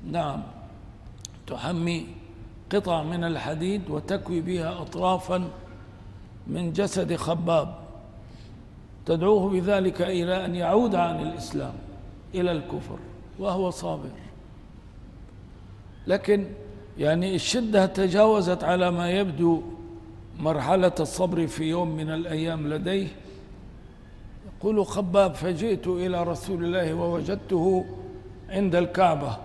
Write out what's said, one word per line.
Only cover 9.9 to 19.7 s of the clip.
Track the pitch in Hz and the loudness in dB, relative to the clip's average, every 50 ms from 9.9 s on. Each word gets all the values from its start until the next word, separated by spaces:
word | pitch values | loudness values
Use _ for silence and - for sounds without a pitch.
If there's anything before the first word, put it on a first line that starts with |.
| - - 175 | 2 2 0
إلى | 180 190 175 170 175 185 190 185 | 0 2 0 2 2 0 0 0
أن | 180 175 | -2 -2
يعود | 180 175 165 185 220 247 233 196 | 0 2 4 6 6 6 6 4
عن | 180 175 170 170 160 | 4 2 2 2 -2
الإسلام | 147 160 165 - - - - 147 139 127 - - - - - - - - - - - - - | -4 -4 -6 -6 -8 -6 -4 -4 -4 -4 -8 -10 -12 -12 -14 -14 -16 -16 -16 -16 -18 -8 -2
إلى | 185 180 180 170 | 0 2 2 2
الكفر | 156 - - - - - - - - - - - - - - - - | 0 -2 -4 -6 -8 -6 -8 -10 -10 -12 -12 -14 -16 -16 -16 -12 -4
وهو | 190 202 180 185 190 180 | -2 -2 0 0 0 -2
صابر. | 170 - 175 175 160 151 143 151 - - - - - - - - - - - - - - - - - - - - - - - - - - - - - - - - - - - - - - - | -2 -4 -4 -4 -4 -4 -6 -10 -12 -12 -16 -16 -16 -16 -18 -18 -18 -18 -18 -18 -18 -18 -18 -18 -18 -18 -18 -16 -16 -16 -18 -16 -16 -18 -18 -18 -18 -18 -18 -18 -18 -18 -18 -18 -18 -12 0
لكن | - 180 196 196 - 208 202 196 175 - - - - - - - - - - | 2 2 2 4 4 4 4 4 -2 -6 -12 -12 -14 -14 -14 -14 -14 -6 0
يعني | 143 147 156 170 180 190 190 | 2 4 4 4 2 2 0
الشدة | 170 - - - 247 240 220 214 202 190 | 0 0 2 0 0 0 4 6 6 6
تجاوزت | 190 190 190 196 185 165 202 214 220 220 208 190 170 180 175 - | 6 4 2 2 4 6 8 8 8 8 6 4 2 2 0 2
على | 151 180 180 180 180 | 2 4 4 4 4
ما | 175 170 175 175 | 4 2 2 2
يبدو | 180 196 202 190 156 139 170 170 165 160 170 - | 2 2 2 0 2 4 6 6 6 4 2 -6